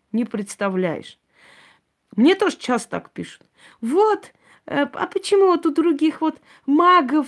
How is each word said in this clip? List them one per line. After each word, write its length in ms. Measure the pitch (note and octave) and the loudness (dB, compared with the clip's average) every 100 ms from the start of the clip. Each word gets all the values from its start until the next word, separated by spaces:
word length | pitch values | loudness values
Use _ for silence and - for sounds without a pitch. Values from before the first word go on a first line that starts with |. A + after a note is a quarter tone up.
| _ | _
не 120 | A3 | -6
представляешь. 920 | A#3+ G#3+ G3 - G3+ F#3 F3+ C#3+ - - _ _ _ _ _ _ _ _ _ G3+ | -4 -8 -10 -6 -4 -2 -4 -6 -12 -20 _ _ _ _ _ _ _ _ _ 0
Мне 180 | C#4+ | 2
тоже 220 | F#4+ G4+ - | 2 -2 -4
часто 320 | - A#3+ - | -4 -4 -4
так 200 | F3+ - | -10 -10
пишут. 320 | - - - _ _ - _ | -12 -14 -16 _ _ -20 _
"Вот, 520 | A3+ E4+ G#4+ G4+ - _ _ _ - | -2 0 2 0 -6 _ _ _ -8
э, 200 | C#4+ C#4 | -4 -4
а 140 | - F#4+ | -6 -6
почему 420 | F#4 - G4+ F#4+ | -6 0 4 4
вот 180 | E4+ E4 | 2 0
у 40 | |
других 500 | D#4 E4 C#4 D#4 - | 0 0 0 -2 -2
вот 160 | D#4 D#4 _ _ | -6 -6 _ _
магов, 600 | - D4 F4 F4+ B3+ D4+ | 0 2 4 4 2 -2